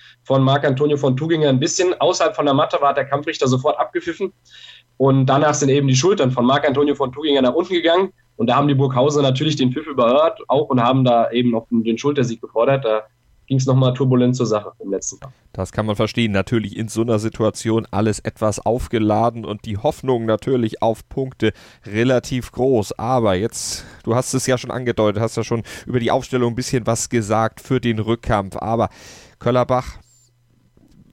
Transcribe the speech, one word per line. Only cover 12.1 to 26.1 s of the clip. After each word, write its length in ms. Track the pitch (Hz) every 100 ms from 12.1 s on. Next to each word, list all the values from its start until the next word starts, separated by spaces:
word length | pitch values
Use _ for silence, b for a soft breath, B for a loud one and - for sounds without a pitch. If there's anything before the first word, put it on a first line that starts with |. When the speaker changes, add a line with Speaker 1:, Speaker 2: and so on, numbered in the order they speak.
| 143 123 113
Speaker 1:
gefordert. 420 | - 110 117 135
Da 200 | 117 110 - _ _ _ _
ging's 180 | 135 131
noch 100 | 131
mal 180 | 127
turbulent 420 | 127 135 127 123 123
zur 100 | 113
Sache 260 | 107 101 -
im 120 | 98
letzten 280 | 95 - -
Kampf. 140 | 131 - _
Speaker 2:
Das 180 | - 92
kann 140 | - 110
man 100 | 101
verstehen. 360 | 110 - 113
Natürlich 460 | 98 95 120 104 -
in 120 | 110
so 120 | 110
einer 160 | 117 110
Situation 680 | 110 - 110 - 110 110 107
alles 300 | 98 110 101
etwas 440 | - - 110 101
aufgeladen 840 | - 120 - 117 107 104 117 117 110
und 200 | 107 -
die 120 | 101
Hoffnung 480 | 151 - 131 123 113
natürlich 560 | 110 - 127 110 -
auf 260 | 113 110 -
Punkte 440 | - 131 - 110 B B B -
relativ 640 | 104 120 127 - 131 -
groß. 480 | - 131 123 98 -
Aber 360 | 117 131 110 92
jetzt, 500 | 110 - - - B B
du 120 | - 117
hast 180 | -
es 120 | 135 -
ja 100 | 127
schon 120 | 123
angedeutet, 520 | 120 123 117 107 104
hast 160 | 113 -
ja 60 |
schon 200 | 110 117 - B -
über 140 | 123
die 120 | 117